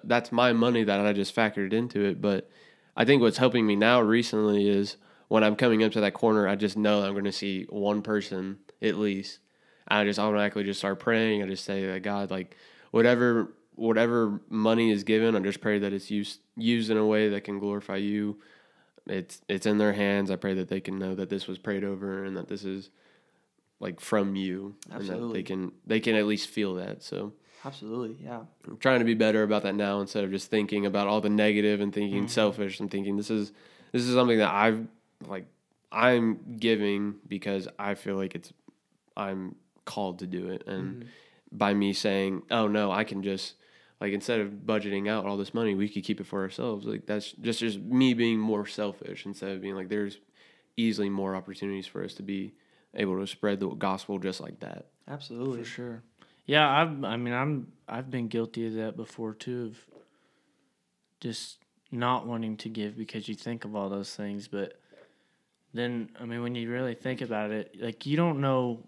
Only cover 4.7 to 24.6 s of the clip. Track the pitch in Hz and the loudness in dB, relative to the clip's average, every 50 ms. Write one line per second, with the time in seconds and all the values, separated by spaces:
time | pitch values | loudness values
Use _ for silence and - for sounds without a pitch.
4.7 | 101 101 101 104 - - _ _ _ _ _ - 110 110 107 107 107 - 127 120 | 4 4 2 0 -4 -10 _ _ _ _ _ 2 4 6 6 6 4 4 4 4
5.7 | 110 107 110 107 - 110 104 101 - - 120 113 107 107 98 95 101 98 107 98 | 6 4 4 4 2 2 2 0 2 2 4 4 6 6 4 4 2 2 0 0
6.7 | 98 110 107 104 104 104 98 98 98 101 98 98 95 - 101 98 95 95 - - | 0 2 2 4 4 4 2 0 -2 -2 -2 -4 -4 -4 -4 -4 -4 -4 -6 -6
7.7 | - 104 101 104 104 104 104 110 107 104 98 - 98 92 95 95 98 101 _ - | -4 -2 0 0 0 0 -2 -2 -2 -2 -2 -4 -6 -6 -6 -6 -8 -12 _ -20
8.7 | - - 107 110 82 101 107 101 98 98 98 - - - _ _ _ _ _ _ | -8 -4 -2 -2 0 0 0 0 -2 -2 -6 -8 -14 -18 _ _ _ _ _ _
9.7 | _ _ - - 104 104 104 101 101 104 104 107 104 104 104 101 - 104 101 101 | _ _ -2 2 4 4 4 2 2 2 2 2 2 2 2 2 0 -2 -2 -2
10.7 | 98 - - 98 98 95 - 120 113 110 113 110 107 104 98 95 95 92 - - | -4 -2 -2 -2 -2 -2 0 2 2 2 2 2 2 0 -2 -4 -6 -6 -6 -4
11.7 | 98 98 95 95 92 95 95 101 101 101 101 95 95 92 90 - - - - - | -4 -2 -2 -4 -4 -4 -4 -4 -4 -4 -4 -4 -4 -6 -8 -10 -14 -20 -20 -20
12.7 | - - - _ - 113 117 120 123 120 123 120 117 113 101 - - _ _ _ | -20 -20 -8 _ 4 6 6 6 6 6 4 4 4 4 2 0 -4 _ _ _
13.7 | _ - 113 113 110 110 117 117 120 117 113 104 104 90 - - 110 110 107 113 | _ -2 2 4 4 4 4 4 4 4 2 2 0 -4 -6 -4 -2 2 4 4
14.7 | 113 117 117 113 104 101 101 107 110 110 113 113 110 98 92 101 98 - - 110 | 4 6 4 4 4 2 2 2 2 4 4 4 2 2 0 -2 -2 -2 0 0
15.7 | 104 101 101 98 101 95 - - 104 104 101 - - - _ _ - 113 113 117 | 0 0 0 -2 -4 -4 -4 -4 -4 -4 -4 -4 -8 -14 _ _ -8 -2 0 2
16.7 | 120 117 110 110 110 107 107 107 107 107 107 104 101 101 - 104 101 98 104 101 | 2 2 2 2 2 4 4 4 4 4 4 2 2 0 -4 -6 -6 -4 -2 -2
17.7 | 101 101 - - 98 98 101 101 104 104 104 104 101 - - - - - _ _ | -4 -4 -4 -6 -4 -2 -2 0 0 0 -2 -2 -4 -8 -12 -20 -20 -20 _ _
18.7 | _ _ _ _ _ - - - 98 95 87 - - - _ - 101 92 - 107 | _ _ _ _ _ -14 -8 -6 -6 -6 -6 -8 -12 -10 _ -4 -2 0 2 2
19.7 | 104 104 107 104 98 104 101 101 101 101 98 95 92 90 - 98 95 95 90 - | 4 4 4 4 4 4 2 2 2 2 0 0 -2 -2 -2 -2 -2 -2 -2 -2
20.7 | 101 95 - 95 95 95 95 95 95 95 95 90 101 95 - - 92 92 - 110 | -4 -4 -4 -6 -6 -6 -4 -4 -4 -4 -4 -4 -6 -6 -6 -8 -10 -8 -4 -4
21.7 | 101 95 101 98 98 92 101 98 95 98 98 98 92 90 - - 104 98 101 95 | -4 -2 -2 -4 -4 -6 -6 -6 -6 -6 -6 -6 -8 -8 -8 -8 -8 -8 -6 -6
22.7 | 95 98 92 - _ _ _ _ _ _ _ _ _ _ _ _ _ _ _ _ | -8 -8 -10 -14 _ _ _ _ _ _ _ _ _ _ _ _ _ _ _ _
23.7 | _ - 101 98 87 - - - 113 104 98 98 98 95 95 92 90 98 | _ -10 -10 -10 -10 -10 -4 0 0 2 2 0 -2 -2 -2 -4 -4 -6